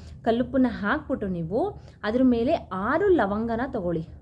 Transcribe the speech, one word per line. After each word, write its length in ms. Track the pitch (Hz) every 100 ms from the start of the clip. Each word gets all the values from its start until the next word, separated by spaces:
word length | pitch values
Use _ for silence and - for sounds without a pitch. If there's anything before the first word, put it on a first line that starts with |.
| - -
ಕಲ್ಲುಪ್ಪನ್ನ 440 | 240 226 247 262 254
ಹಾಕ್ಬಿಟ್ಟು 600 | 190 208 294 - 269 202
ನೀವು 520 | 175 165 220 392 - - -
ಅದ್ರ 180 | 208 240
ಮೇಲೆ 280 | 262 233 240 330 -
ಆರು 360 | 190 208 320 403
ಲವಂಗನ 520 | 339 196 202 233 226 269
ತಗೊಳ್ಳಿ. 340 | 240 175 170 165 -